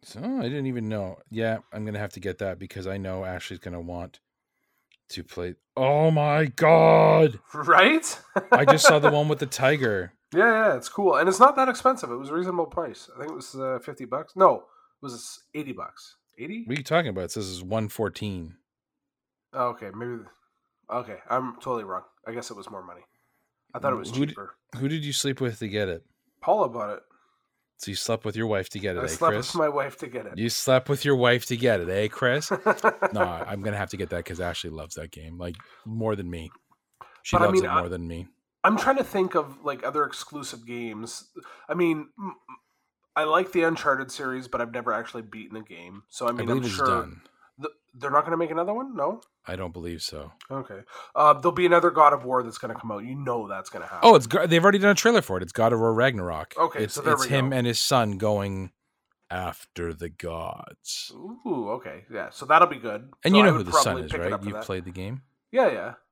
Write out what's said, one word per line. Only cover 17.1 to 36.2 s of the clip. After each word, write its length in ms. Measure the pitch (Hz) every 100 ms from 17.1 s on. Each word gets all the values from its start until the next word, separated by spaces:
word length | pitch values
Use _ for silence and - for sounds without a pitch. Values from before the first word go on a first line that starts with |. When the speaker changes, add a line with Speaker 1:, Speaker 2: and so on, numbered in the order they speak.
| 95
Speaker 1:
It 60 | 87
says 180 | - 98
it's 120 | 92
one 260 | 92 110 107
fourteen. 680 | - 107 - 107 92 82 90 _ _ _ _ _ _ _ _ _
Speaker 2:
Okay, 360 | 139 123 120 104
maybe. 280 | 101 120 120 101 _ _ _ _ _ _
Okay, 260 | 120 110 98 -
I'm 260 | 123 127 117
totally 280 | - 123
wrong. 180 | 101 92 - _ -
I 60 |
guess 180 | 117 117
it 60 | 104
was 140 | 95
more 140 | 98
money. 180 | 90 87 _ _ _ _ _ _ _
I 40 | 127
thought 140 | 139
it 40 | 123
was 140 | 95
Speaker 1:
Who 160 | 123 147
d-, 60 |
Speaker 2:
cheaper. 220 | - 98 - _ 120
Speaker 1:
who 120 | 135
did 160 | 156
you 80 | 147
sleep 280 | 135 143 127
with 180 | 127 110
to 100 | 110
get 200 | 104 98
it? 160 | 82 _ _ _ _
Speaker 2:
Paula 280 | - 208 156
bought 220 | 117 104
it. 120 | 104 _ _ _ _ _ _ _ _
Speaker 1:
So 100 | -
you 20 | 95
slept 280 | - 113
with 100 | 110
your 140 | 104 113
wife 200 | 104 92
to 100 | 104
get 160 | 98 90
it, 40 |
Speaker 2:
I 40 |
Speaker 1:
eh, 20 | 123
Speaker 2:
slept 280 | 80 165
Speaker 1:
Chris? 180 | - 135
Speaker 2:
with 60 | 175
my 80 | 156
wife 300 | 143 139 -
to 100 | 143
get 180 | 120 104
it. 100 | 87
Speaker 1:
You 120 | 113
slept 400 | - - 131 127
with 160 | 143
your 100 | 143
wife 320 | 135 123 123 -
to 100 | 120
get 240 | 123 104
it, 80 | 85
eh, 200 | 95 107
Chris? 420 | - 127 135 151 190
Speaker 2:
<laughs> 560 | - 185 220 - 190
Speaker 1:
No, 80 | 104
I'm 400 | - 85 - 101
gonna 140 | 104 101
have 140 | 95
to 60 | 95
get 140 | 92
that 140 | 87
'cause 160 | 85 87
Ashley 280 | 90 85 87
loves 260 | 78 80 -
that 160 | 78
game, 260 | - 78 85
like, 160 | 87 85 - - -
more 300 | 110 110
than 120 | 104